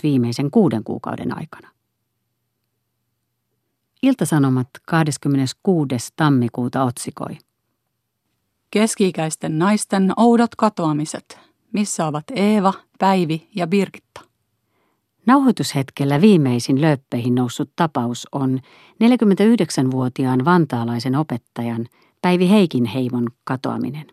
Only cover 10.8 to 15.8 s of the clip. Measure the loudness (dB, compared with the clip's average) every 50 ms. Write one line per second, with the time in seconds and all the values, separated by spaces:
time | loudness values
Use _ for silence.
10.8 | -2 -2 -2 -2 -4 -6 -8 -12 -14 _ -20 -20 _ _ _ _ _ _ -4 -4
11.8 | -4 -4 -4 -4 -4 -4 -4 -6 -8 -8 -4 0 0 2 2 2 2 0 0 -2
12.8 | _ _ _ -2 0 2 2 2 2 0 -2 -6 -6 _ -6 -6 -4 0 0 0
13.8 | 0 -2 -6 -14 _ _ -20 -20 -20 _ _ _ _ _ _ _ _ _ _ _
14.8 | _ _ _ _ _ _ _ _ 2 4 4 4 4 4 2 0 -2 -4 -4 -4